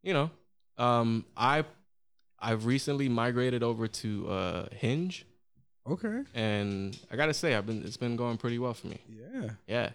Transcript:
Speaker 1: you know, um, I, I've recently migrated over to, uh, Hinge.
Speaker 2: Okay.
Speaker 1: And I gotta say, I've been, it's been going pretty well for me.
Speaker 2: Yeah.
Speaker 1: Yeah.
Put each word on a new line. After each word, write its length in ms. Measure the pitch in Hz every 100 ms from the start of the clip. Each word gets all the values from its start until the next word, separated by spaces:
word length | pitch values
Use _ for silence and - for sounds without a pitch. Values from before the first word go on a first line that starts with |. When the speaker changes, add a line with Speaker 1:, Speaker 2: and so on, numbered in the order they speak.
Speaker 1:
you 100 | 180
know, 180 | 165 156 - _ _ _ -
um, 480 | 123 120 117 113 - -
I, 280 | 120 147 151 - _ _ _ _ _ _
I've 260 | 107 113 113
recently 440 | 135 143 139 139
migrated 540 | 117 120 120 127 123
over 240 | 117 113 113
to, 420 | - 110 104 -
uh, 360 | 95 90 87 -
Hinge. 540 | 104 117 143 185 - - _ _ _ _ _ -
Speaker 2:
Okay. 320 | 165 220 226 277
Speaker 1:
And 640 | 120 110 104 104 98 98 95 -
I 40 | -
gotta 180 | 156
say, 220 | 147 165 113
I've 100 | 101
been, 180 | 110
it's 140 | 82 -
been 180 | 123 117
going 220 | 120 113
pretty 220 | 120 120
well 140 | 123
for 140 | 113 -
me. 120 | - -
Speaker 2:
Yeah. 400 | 110 131 262 120 104 -
Speaker 1:
Yeah. 220 | 117 131